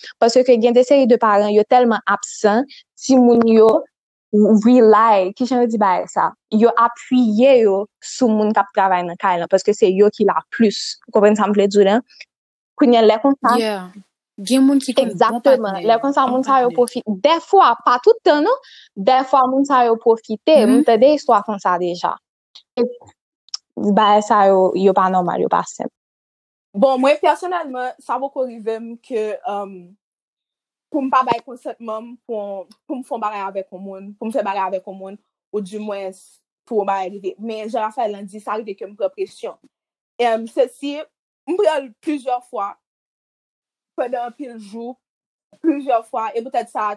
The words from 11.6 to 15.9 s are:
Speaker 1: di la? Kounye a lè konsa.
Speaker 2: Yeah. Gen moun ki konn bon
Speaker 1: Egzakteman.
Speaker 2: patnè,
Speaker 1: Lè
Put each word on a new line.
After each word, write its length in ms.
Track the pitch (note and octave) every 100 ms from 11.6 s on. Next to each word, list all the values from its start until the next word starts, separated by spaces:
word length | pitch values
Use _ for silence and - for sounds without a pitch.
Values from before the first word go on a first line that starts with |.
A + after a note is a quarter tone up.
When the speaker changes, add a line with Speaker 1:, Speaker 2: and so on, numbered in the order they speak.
| G3
Speaker 1:
di 160 | G3+
la? 160 | G3 A3+ - _ - _ _ _ _
Kounye 240 | - C4+ A#3
a 80 | A3
lè 140 | A3
konsa. 340 | C#4 C#4 - A#3+
Speaker 2:
Yeah. 340 | A3 G3+ F3+ G3 - _ _ -
Gen 220 | G3 C4 C4+
moun 140 | C#4
ki 120 | C4+
konn 140 | C4 B3
bon 80 |
Speaker 1:
Egzakteman. 640 | F3+ A3+ A#3+ C#4 B3+ G#3 F#3+
Speaker 2:
patnè, 100 |
Speaker 1:
Lè 140 | A3